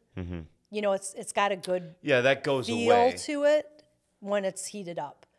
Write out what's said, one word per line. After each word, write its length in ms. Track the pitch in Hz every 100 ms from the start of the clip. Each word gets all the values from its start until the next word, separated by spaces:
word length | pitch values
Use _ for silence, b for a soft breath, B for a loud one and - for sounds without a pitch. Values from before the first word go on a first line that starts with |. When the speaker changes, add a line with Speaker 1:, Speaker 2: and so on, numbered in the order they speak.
| _ 95
Speaker 1:
Mm-hmm. 240 | 87 87 78 _ -
Speaker 2:
You 120 | 208
know, 100 | 202
it's, 220 | 196 -
it's 180 | - -
got 200 | 214 202
a 40 | 190
good 380 | - 180 165 -
Speaker 1:
Yeah, 180 | 151 123
that 220 | 131 135
goes 220 | 147 135 208
Speaker 2:
feel 240 | 240 233
Speaker 1:
away. 240 | 240 247 -
Speaker 2:
to 200 | - 285
it 380 | 294 302 - - _ _ _ _
when 240 | 202 202
it's 220 | 190 190 -
heated 320 | 208 175 165
up. 280 | 143 - _